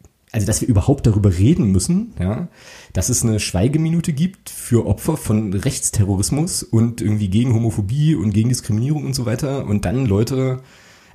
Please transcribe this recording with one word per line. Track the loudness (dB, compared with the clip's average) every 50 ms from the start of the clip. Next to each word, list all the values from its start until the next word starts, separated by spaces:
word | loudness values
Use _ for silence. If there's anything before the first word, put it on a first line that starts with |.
| -20 -20 _ _ _ _
also | -4 -2 -2
dass | 0 -2 0
wir | 0 2
überhaupt | 2 2 4 2 2 4 4 2
darüber | 4 4 4 2 4
reden | 4 4 4 4 4 4 2
müssen, | 2 2 2 0 0 0 -2 -4 -6 -6
ja, | -4 -4 -4 -4 -6 -10 -12 -18 -20 -20 -20 -20 -20 -8 -6
dass | -4 -2 0
es | 0 0 0
eine | 0 0 0
Schweigeminute | -2 -2 0 0 2 2 2 0 0 0 0 0 0 -2 0
gibt | 0 -2 -2 -2 -8 _ -18
für | -16 -14 -4 -2 0 0 0
Opfer | 0 -2 -2 -2 -2 -4 -2
von | -2 0 0 0 0 -2 -2
Rechtsterrorismus | -2 -2 -2 -4 -4 -4 -2 0 0 2 2 2 0 0 0 0 -2 -2 -2 -4 -6
und | -4 0 2 2 2 2 0 -2
irgendwie | -2 -2 0 0 0 0
gegen | 2 2 2 2 2
Homophobie | 2 0 0 -2 -2 -4 -2 -2 0 2 2 2
und | 2 0 0
gegen | 2 2 2 2
Diskriminierung | 0 -2 -2 -2 -2 0 0 0 -2 -2 -4
und | -4 -4
so | -4 -4
weiter | -4 -4 -2 -2 -4 -4 -4 -2
und | -2 -2 -2 0
dann | 0 0 0 0
Leute, | 2 2 2 2 0 0 -2 -2 -2 -4 -6 -8 -14 -20 -20 -20 -20 -20 -20 _ _